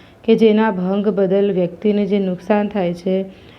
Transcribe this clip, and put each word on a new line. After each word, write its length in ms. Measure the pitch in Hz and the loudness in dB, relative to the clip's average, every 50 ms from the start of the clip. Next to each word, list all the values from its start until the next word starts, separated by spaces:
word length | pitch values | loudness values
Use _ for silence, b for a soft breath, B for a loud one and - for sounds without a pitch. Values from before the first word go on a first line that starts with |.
| B B B B - | B B B B 0
કે 120 | 226 226 | 2 2
જેના 360 | 226 226 214 214 220 220 220 | 4 4 4 4 4 2 0
ભંગ 360 | 190 185 180 185 196 208 196 | 0 -2 -2 -2 -2 -2 -2
બદલ 440 | 220 185 202 190 180 196 202 202 202 | -2 0 0 0 2 2 2 2 0
વ્યક્તિને 540 | 175 185 175 170 180 - - 208 202 208 208 | 0 -2 -2 -4 -4 -4 -2 0 0 0 0
જે 140 | 185 208 202 | 0 0 0
નુકસાન 480 | 190 185 180 180 - - 208 208 208 | 0 -2 -4 -6 -2 0 0 0 0
થાય 260 | 202 214 202 175 175 175 | -2 -2 -2 -2 -2 -4
છે, 320 | 175 - 190 185 190 190 190 B B B B B | -4 -4 -2 -2 -2 -4 -6 B B B B B